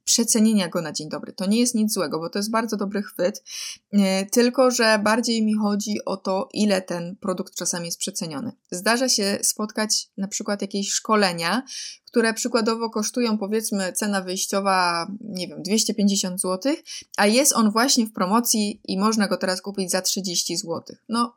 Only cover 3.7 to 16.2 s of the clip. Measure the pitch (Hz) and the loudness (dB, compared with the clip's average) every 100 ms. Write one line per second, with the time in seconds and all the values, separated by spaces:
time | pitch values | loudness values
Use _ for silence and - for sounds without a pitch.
3.7 | - _ 208 196 190 196 - 240 247 254 | -14 _ 2 4 2 0 2 4 4 4
4.7 | 247 226 214 202 226 240 226 214 214 214 | 4 4 4 4 2 2 2 2 2 2
5.7 | 202 208 202 - 196 - 190 - - 208 | 0 -2 -4 -4 -6 -2 -2 -2 0 2
6.7 | 190 190 175 175 185 196 185 180 - 175 | 2 0 -6 -6 -8 -4 -4 -6 -6 -4
7.7 | 180 170 175 - 190 170 151 226 - _ | -4 -6 -6 -6 -6 -6 -6 -8 -10 _
8.7 | 180 208 233 254 240 196 202 - - 208 | -4 0 2 2 2 0 0 -2 -2 -4
9.7 | - 214 - - - 196 - 214 202 196 | -4 -2 -2 -4 -6 -6 -4 -4 -4 -4
10.7 | 202 196 - - 214 196 170 170 214 269 | -4 -4 -4 0 2 2 0 -2 -2 -4
11.7 | - - - _ 247 226 220 247 233 226 | -10 -12 -16 _ 0 2 0 0 0 0
12.7 | 226 226 220 214 - 240 214 196 220 220 | 0 -2 -4 -4 -2 0 0 -2 -2 -2
13.7 | 202 185 - 214 196 185 185 - 202 196 | -2 -2 -2 -2 -2 -2 -4 -2 0 2
14.7 | 190 175 170 165 202 - 185 180 - 160 | 2 2 0 -4 -8 -10 -8 -8 -8 -2
15.7 | 220 - - 202 196 | 0 0 2 2 2